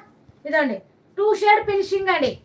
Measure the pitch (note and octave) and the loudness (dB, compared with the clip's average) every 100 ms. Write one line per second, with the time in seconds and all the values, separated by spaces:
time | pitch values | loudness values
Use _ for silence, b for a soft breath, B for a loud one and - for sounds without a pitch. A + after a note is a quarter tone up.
0 | - _ _ _ D4+ D#4 C#4 G#3+ - _ | -10 _ _ _ -4 -2 0 -4 -12 _
1 | _ - G#4 G#4 G#4 G#4+ G#4 G4 F#4+ F#4+ | _ -2 0 2 4 2 2 -2 -2 -2
2 | F#4+ E4+ B3+ - | 0 0 -2 -4